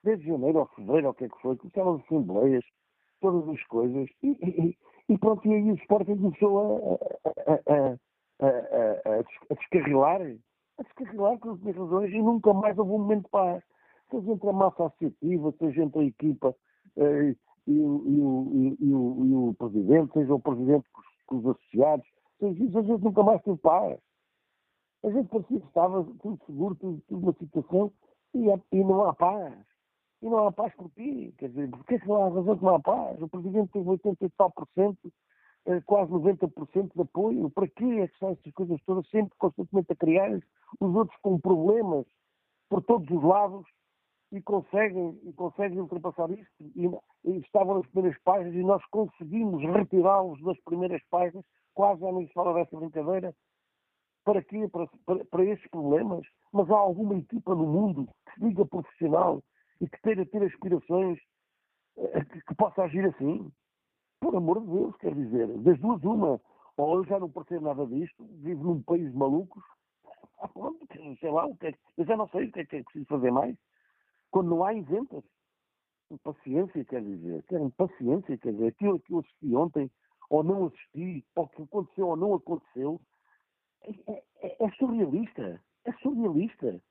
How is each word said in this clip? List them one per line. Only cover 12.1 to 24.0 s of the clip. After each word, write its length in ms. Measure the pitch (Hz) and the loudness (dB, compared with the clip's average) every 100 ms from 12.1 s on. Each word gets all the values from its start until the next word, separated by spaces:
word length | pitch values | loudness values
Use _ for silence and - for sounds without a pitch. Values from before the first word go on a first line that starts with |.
e 60 | 208 | 0
nunca 320 | 220 233 208 | 2 4 4
mais 240 | 190 208 196 | 4 2 0
houve 120 | 196 | 0
um 80 | 214 | 0
momento 260 | 202 214 185 | 0 -2 0
de 40 | |
paz. 340 | 202 185 180 _ _ _ _ _ | 0 0 -2 _ _ _ _ _
Seja 220 | 254 196 | -8 -4
entre 180 | 208 202 | -2 0
a 40 | |
massa 320 | 190 190 - 170 | 4 2 4 -4
associativa, 680 | _ 165 - 165 175 151 147 | _ -6 -2 -2 0 -2 -2
seja 240 | 160 143 | -2 0
entre 160 | 156 156 | 0 2
a 60 | 147 | 0
equipa, 500 | - 151 143 135 - _ _ _ - | 0 -2 0 -2 -2 _ _ _ 0
eh, 380 | 147 147 147 123 _ _ - | 2 4 2 0 _ _ 0
e 120 | 147 | 2
o, 240 | 151 143 143 | 4 0 2
e 140 | 143 | 2
o, 300 | 139 131 131 | 2 0 0
e, 240 | 135 131 135 139 | 2 2 2 2
e 60 | |
o, 320 | 139 123 131 131 | 2 2 2 2
e 80 | |
o 200 | 131 123 | 4 2
presidente, 600 | 104 120 104 95 156 151 | -2 -2 0 6 6 6
seja 200 | 160 135 | 0 2
o 60 | 139 | 0
presidente 500 | 131 120 127 147 - | 0 -2 4 2 2
com 100 | - | -20
os, 60 | - _ _ | -20 _ _
com 120 | 131 | -4
os 80 | 117 120 | -2 -4
associados, 520 | _ 104 143 151 - _ _ _ | _ 2 4 2 -4 _ _ _
seja 240 | 208 170 | -4 0
isso, 160 | 240 190 | 0 0
a 20 | |
gente 220 | 208 233 | 0 0
nunca 200 | 214 202 | 2 4
mais 180 | 208 214 | 4 4
teve 160 | - 175 | 0 2
paz. 420 | - 165 90 67 | 4 4 0 -6